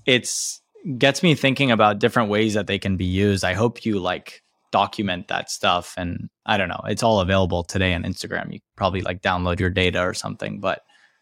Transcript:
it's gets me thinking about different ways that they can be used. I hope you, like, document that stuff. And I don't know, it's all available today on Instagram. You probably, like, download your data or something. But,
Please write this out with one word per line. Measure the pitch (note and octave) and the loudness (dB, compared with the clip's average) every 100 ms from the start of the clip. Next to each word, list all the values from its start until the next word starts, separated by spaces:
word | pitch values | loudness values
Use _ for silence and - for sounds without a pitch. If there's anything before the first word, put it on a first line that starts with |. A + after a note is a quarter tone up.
| - | 2
it's | B2 - - - - _ G#4+ A#3+ A#2+ | 2 2 -6 -8 -10 _ _ -10 2
gets | C#3 - | 2 4
me | F3+ | 2
thinking | C#3+ C3+ C3 C3+ | 4 2 2 2
about | A2+ G#2 G#2 | 6 4 4
different | A#2+ B2+ G#2+ | 2 2 2
ways | G#2 A2 | 2 2
that | G#2 F#2+ | 0 0
they | G2+ | -2
can | F#2+ F#2 | -2 0
be | |
used. | F#2 F#2 G2+ F#2+ | 0 2 2 2
I | F2+ | 0
hope | F#2 A#2 - | 0 0 0
you, | A2+ G2+ | -4 -2
like, | F2+ D#2+ - - _ _ _ | -2 -4 -8 -20 _ _ _
document | G2+ G2+ - G2 F2+ - | 0 0 -2 -4 -4 -4
that | F2+ - | -6 -6
stuff. | - G2+ F2+ - F2+ | -2 0 0 -2 -8
And | F2 F#2 - - - | -6 -8 -12 -12 -2
I | G#2 | 0
don't | F2+ | 0
know, | F#2 G#2+ | -4 -6
it's | G2+ | -2
all | A#2 G#2+ | 2 2
available | F2+ F#2+ F2+ F2 | 2 2 2 -2
today | F2 G2 F#2 | -2 0 0
on | F2 | 0
Instagram. | F#2 F2 F2+ F2+ - | -4 -6 -6 -8 -8
You | - - - | -14 -18 -2
probably, | G2 F#2 | -2 0
like, | F#2 F#2 | -4 -2
download | G2 F2+ F2+ F2 | -2 0 0 0
your | F#2 | 0
data | F#2 F2+ F2+ | 2 2 2
or | F#2 | -2
something. | - G#2+ G2+ G#2 G2+ | -4 -10 -10 -10 -6
But, | F#2+ - _ _ _ _ | -4 -6 _ _ _ _